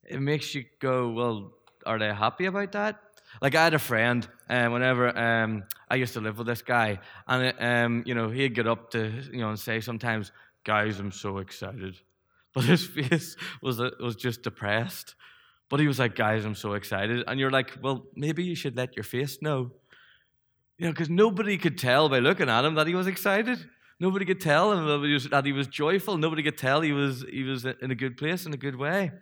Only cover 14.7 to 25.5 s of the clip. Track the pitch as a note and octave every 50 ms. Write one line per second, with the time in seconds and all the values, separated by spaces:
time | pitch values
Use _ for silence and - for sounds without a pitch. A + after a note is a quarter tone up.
14.7 | G#2 A2+ A#2 - - - - - - _ - - - _ _ _ _ _ _ _
15.7 | - C#3 D3+ D3 C3+ A#2+ C3 A2+ F#2+ - A2+ G#2+ A2 A2 G#2 A2 G#2 - - G#2+
16.7 | G2+ G#2 G2+ - G#2 F#2+ G2 A2 A#2 B2 - - A#2 C3+ C3+ C3+ C3+ C3+ C3 -
17.7 | - C#3 - C3+ C3+ C3 C3 - - - D3 D3+ D#3+ D#3+ F3+ F3+ E3+ - - C#3+
18.7 | A#2 B2 B2+ C3 - - G#2 - - B2 C#3 C#3 - - - D3+ D3 C3 B2 B2
19.7 | - _ _ _ - - - _ _ _ _ _ _ _ _ _ _ _ _ _
20.7 | _ - E3+ E3+ D3+ - E3+ D3 E3+ F#3 G#3+ A3+ G3 F3+ A3 G#3 G3+ E3+ - F3
21.7 | - - - - - C#3+ D#3 D3+ C3+ B2+ B2 C#3+ F#3+ F#3+ E3+ B2+ A2+ A#2 C3+ D#3
22.7 | D#3+ D3+ D3+ D#3+ F3 F3+ F#3 F#3 F#3 - - G3+ G3 G#3 A3+ B3 B3+ F#3 - -
23.7 | _ _ _ _ _ _ E3+ F#3+ F#3+ G3 G3 F3 F#3+ F#3 - D#3+ D3 D#3 F3+ G#3+
24.7 | G#3 F3+ D#3+ D3+ D3 D3 C#3+ D3 D3 C#3+ B2 - C#3+ C#3 C3+ C#3+